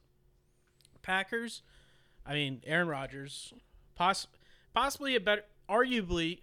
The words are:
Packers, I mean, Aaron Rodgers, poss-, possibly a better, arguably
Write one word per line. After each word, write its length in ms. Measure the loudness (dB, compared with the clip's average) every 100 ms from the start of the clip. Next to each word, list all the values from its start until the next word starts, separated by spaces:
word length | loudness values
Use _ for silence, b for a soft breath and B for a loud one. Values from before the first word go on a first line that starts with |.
| _ _ _ _ _ _ _ _ -20 -14
Packers, 600 | -2 -2 -2 -4 -6 -12 b b b b b b -6
I 80 |
mean, 280 | -2 -2 -4 -2
Aaron 220 | 0 0
Rodgers, 680 | -2 -6 -10 -12 -14 -16 -18 _ -20 -16 0
poss-, 320 | 2 2 -4 -14 b b b
possibly 420 | 0 0 0 0 2
a 40 |
better, 240 | 4 0 0 -18 0
arguably 720 | 2 4 2 0 0 0 -4